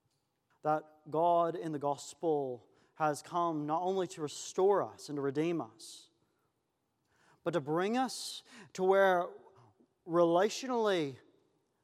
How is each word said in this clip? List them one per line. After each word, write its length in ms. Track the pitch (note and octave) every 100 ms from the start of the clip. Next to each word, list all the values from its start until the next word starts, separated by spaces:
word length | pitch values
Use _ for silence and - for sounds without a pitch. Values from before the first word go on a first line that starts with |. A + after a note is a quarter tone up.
| _ _ _ _ _ _
That 220 | D3+ D#3 D#3 _ D#3
God 460 | D3+ F3 E3+ E3+ E3+
in 160 | E3
the 80 | D3+
gospel 840 | C#3+ C#3 - - E3+ D3 C3+ A#2+ _ _ _
has 260 | - D#3 C#3+
come 460 | - F3 E3+ D#3 D3
not 160 | E3
only 240 | F3+ F#3+ F3
to 160 | -
restore 640 | D3 - - - F#3+ G3
us 240 | A2+ G2+ -
and 80 | C#3+
to 40 |
redeem 400 | C#3 C3+ E3 E3
us, 440 | A2+ - - - - _ _ _ _ _ _ _ _ _ _ _ _ _
but 100 | E3+
to 60 | E3
bring 360 | C#3 D#3+ G3 B3
us 440 | B3+ - - - - - F#3+
to 100 | -
where 420 | F#3 G3 G3 F3+ F3+ - - - - _ _ _ -
relationally 1080 | E3+ E3+ F3 G#3+ - C4 A#3+ G#3+ F#3 D3 B2 _ _ _ _ _ _